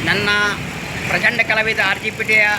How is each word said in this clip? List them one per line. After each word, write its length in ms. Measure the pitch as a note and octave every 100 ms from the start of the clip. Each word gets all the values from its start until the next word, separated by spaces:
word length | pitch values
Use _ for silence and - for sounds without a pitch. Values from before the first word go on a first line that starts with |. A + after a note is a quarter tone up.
ನನ್ನ 260 | E3 F#3 G#3 G#3 G#3 G3 - - - - -
ಪ್ರಚಂಡ 340 | - G#3+ A#3
ಕಲಾವಿದ 380 | A3+ A3 A3 A3 G3
ಆರ್ 140 | G3+
ಜಿ 120 | A3
ಪಿಟಿಯ 320 | G3+ G#3+ G#3+ G#3